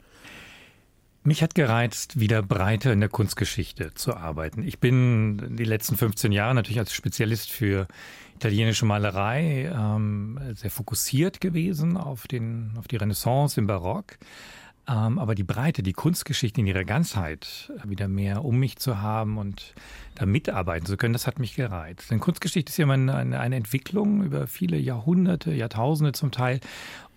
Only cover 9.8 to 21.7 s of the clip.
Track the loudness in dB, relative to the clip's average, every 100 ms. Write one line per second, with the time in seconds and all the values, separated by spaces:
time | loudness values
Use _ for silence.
9.8 | 0 0 0 -2 -6 -8 -10 -6 -6 -6
10.8 | -6 -4 0 2 2 0 -2 0 0 0
11.8 | 0 0 -4 -8 -6 -4 -4 -4 -6 -8
12.8 | -4 -2 0 0 2 2 2 2 2 2
13.8 | 0 -4 -6 -18 -20 -20 -20 -20 -20 _
14.8 | -2 2 2 2 0 0 -2 0 0 0
15.8 | -2 0 0 0 -2 -2 0 2 2 2
16.8 | 0 0 0 -2 -4 -6 -12 -16 -14 -12
17.8 | -8 -4 -2 0 0 -2 0 2 0 -2
18.8 | -4 -2 0 0 -2 -4 -6 -8 -14 -20
19.8 | -20 -18 -12 -2 2 2 2 -2 0 -2
20.8 | -2 0 2 0 -2 -4 -4 -2 -4